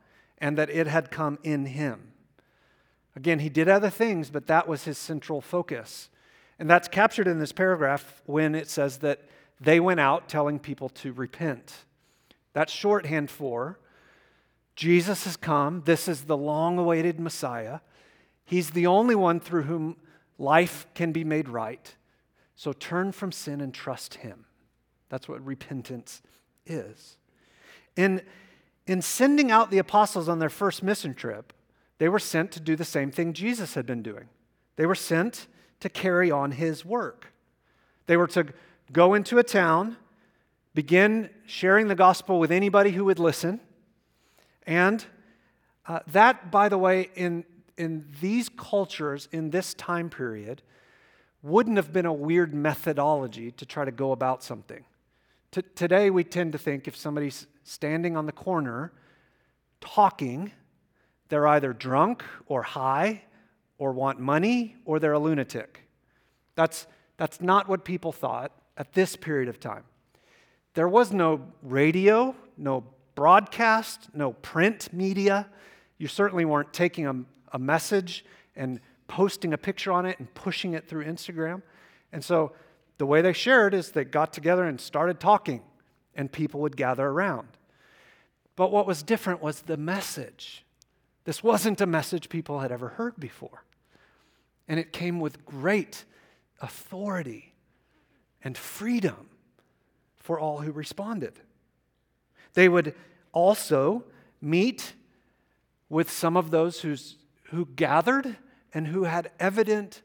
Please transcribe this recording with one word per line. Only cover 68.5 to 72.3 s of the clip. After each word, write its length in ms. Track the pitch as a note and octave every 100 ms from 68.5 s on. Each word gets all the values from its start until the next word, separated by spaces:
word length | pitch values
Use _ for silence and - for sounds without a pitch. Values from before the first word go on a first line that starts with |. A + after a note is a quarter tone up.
| - _ -
at 160 | D3
this 240 | - F#3 -
period 320 | - D3 B2
of 100 | A2
time. 260 | A#2+ G#2+ - _ _ _ _ _ _ _ _
There 140 | - E3+
was 240 | G#3 A3+
no 300 | G3 E3 D3+ C3 -
radio, 720 | C3+ C3 D3 E3+ G3 A3 B3+